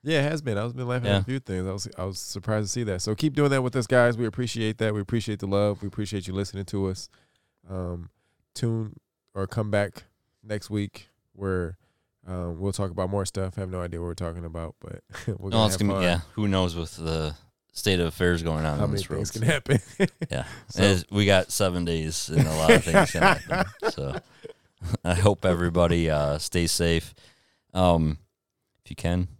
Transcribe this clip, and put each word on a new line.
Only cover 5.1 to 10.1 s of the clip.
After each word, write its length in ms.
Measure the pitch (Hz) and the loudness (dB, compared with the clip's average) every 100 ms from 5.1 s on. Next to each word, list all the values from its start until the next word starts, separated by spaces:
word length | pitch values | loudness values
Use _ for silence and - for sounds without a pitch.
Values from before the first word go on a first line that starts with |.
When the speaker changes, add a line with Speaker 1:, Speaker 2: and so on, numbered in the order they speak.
| 117 107 104 | -2 -2 -4
Speaker 1:
the 80 | 98 | 0
love. 340 | 98 104 101 | 2 2 0
We 60 | 101 | -6
appreciate 400 | - 104 101 92 | -6 -4 -4 -4
you 60 | |
listening 320 | 95 98 98 95 | -4 -4 -6 -6
to 220 | 101 95 | -2 -2
us. 220 | 92 - _ _ _ _ _ - | -4 -12 _ _ _ _ _ -12
Um, 420 | 95 90 87 87 _ _ _ _ | -8 -6 -8 -12 _ _ _ _
tune 460 | - 117 113 107 - _ _ _ | -4 -2 -2 -4 -10 _ _ _
or 140 | 98 95 | -6 -4
come 240 | - 107 | -2 0
back 320 | 101 101 - - | 2 0 -4 -20